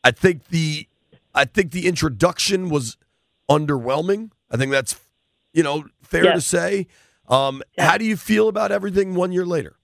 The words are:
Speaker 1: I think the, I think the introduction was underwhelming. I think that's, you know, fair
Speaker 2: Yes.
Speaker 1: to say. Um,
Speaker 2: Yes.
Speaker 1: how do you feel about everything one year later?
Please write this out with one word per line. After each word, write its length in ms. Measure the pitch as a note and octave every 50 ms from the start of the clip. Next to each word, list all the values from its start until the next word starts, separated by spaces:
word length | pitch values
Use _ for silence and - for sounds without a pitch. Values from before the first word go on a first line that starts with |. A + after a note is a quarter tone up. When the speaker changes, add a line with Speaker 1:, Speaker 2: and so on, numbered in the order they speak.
| -
Speaker 1:
I 80 | B2+
think 380 | A#2+ - - F#3 F3 C#3 _ _
the, 380 | F3 E3 D#3+ D#3 D3+ D3+ - _ _ _ _ _ _ _ _ _ _
I 120 | C#3 C#3
think 260 | - _ G#3+ G3 C#3+
the 160 | C#3 F3+ E3
introduction 800 | F3+ F3 C#3 E3 D#3 B2 G2 E3 F3 F3 - - - G3+ F#3 F#3 F3
was 260 | D3+ D3 B2 A2+ - _ _ _ _ _ _ _ _ _ _ -
underwhelming. 800 | C#3+ D3+ D3+ D3 D3 C3 A#2 B2 C3+ D3+ E3 F#3 G3+ G#3 A3+ G#3+ _ _ _ _
I 60 | -
think 140 | A#2 C3+ C3+
that's, 280 | C#3 C3+ B2+ - - - _ _ _ _ _ _ _ _ _ _ _
you 100 | D#3 D#3+
know, 220 | C#3+ C#3+ D#3 D3 - _ _
fair 240 | _ _ - E3 F3
Speaker 2:
Yes. 100 | F#3 E3+
Speaker 1:
to 60 | F3
say. 460 | C#3 - - E3+ E3+ F3+ G3+ G3 F3+ _ _ _ _ _ _ _ _
Um, 360 | - B2 C3+ C#3 C3+ C3+ C3+ - _ _
Speaker 2:
Yes. 120 | - F3 D#3+
Speaker 1:
how 80 | F3+
do 80 | G#3 A3+
you 100 | A3 G#3+
feel 320 | E3 - - G#3+ G#3 G#3+
about 240 | A3 F#3+ G#3 A3 G3
everything 440 | G3+ G3+ F#3+ G#3 F3+ G3 G3 F#3+ F#3
one 160 | F3 F3+ F#3
year 140 | F#3 F3+ F#3
later? 280 | F3 F3 D#3 G#2+ D2+ _ _